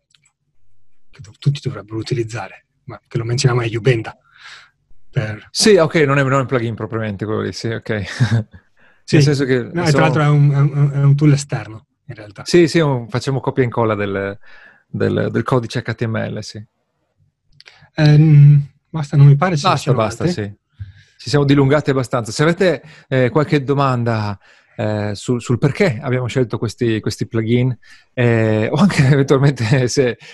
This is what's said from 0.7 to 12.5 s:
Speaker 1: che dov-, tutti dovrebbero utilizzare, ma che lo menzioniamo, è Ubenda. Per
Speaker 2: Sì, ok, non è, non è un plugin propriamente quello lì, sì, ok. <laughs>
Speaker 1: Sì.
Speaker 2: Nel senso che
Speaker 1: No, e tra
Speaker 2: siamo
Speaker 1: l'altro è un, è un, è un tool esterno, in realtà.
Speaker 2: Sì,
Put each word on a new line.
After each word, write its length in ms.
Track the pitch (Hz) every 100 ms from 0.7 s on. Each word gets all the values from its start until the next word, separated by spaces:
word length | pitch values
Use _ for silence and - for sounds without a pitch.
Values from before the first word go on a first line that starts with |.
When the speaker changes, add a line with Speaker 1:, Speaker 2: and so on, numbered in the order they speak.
| - - - -
Speaker 1:
che 100 | -
dov-, 160 | - -
tutti 220 | 147 143
dovrebbero 360 | 120 104 101 110
utilizzare, 680 | 107 117 110 110 95 - _ _
ma 140 | - 101 _
che 120 | 120
lo 60 |
menzioniamo, 380 | 113 123 131 123
è 140 | 117 113
Ubenda. 400 | 131 113 107 - _ _ - - _ _ _ - -
Per 360 | - 107 104 -
Speaker 2:
Sì, 260 | - 220 190
ok, 180 | 156 170
non 200 | 139 139
è, 60 |
non 100 | 135
è 40 | 135
un 100 | 123
plugin 280 | 131 117
propriamente 520 | 107 98 110 110 95 107
quello 160 | 107
lì, 100 | 104
sì, 160 | - 117
ok. 340 | 113 - 110
<laughs> 580 | 92 - 113 113 - - _ _ _ _
Speaker 1:
Sì. 120 | - 160
Speaker 2:
Nel 80 |
senso 200 | 143 139
che 140 | 127 127
Speaker 1:
No, 100 | -
e 40 |
tra 140 | 170 165
Speaker 2:
siamo 140 | 139
Speaker 1:
l'altro 180 | 160 156
è 60 | 147
un, 220 | 147 143
è 60 | 139
un, 320 | 147 147 143
è 100 | 139
un 140 | 139 139
tool 160 | 151
esterno, 540 | 139 - 131 107 110 _ _ -
in 80 |
realtà. 300 | - 104 104
Speaker 2:
Sì, 240 | -